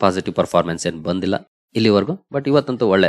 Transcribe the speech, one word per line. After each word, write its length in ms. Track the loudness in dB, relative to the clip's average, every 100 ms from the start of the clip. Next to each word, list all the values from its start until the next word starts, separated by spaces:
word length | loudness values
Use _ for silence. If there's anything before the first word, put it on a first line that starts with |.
| 0
ಪಾಸಿಟಿವ್ 300 | 0 -4 -2
ಪರ್ಫಾರ್ಮೆನ್ಸ್ 440 | 0 0 0 -4 -6
ಏನ್ 100 | -6 -6
ಬಂದಿಲ್ಲ 300 | -4 -2 -4 -6 _ _ 0
ಇಲ್ಲಿವರೆಗೂ, 360 | 2 2 0 -6 _
but 100 | -6 0
ಇವತ್ತಂತೂ 340 | 0 0 -2 2
ಒಳ್ಳೆ 140 | 4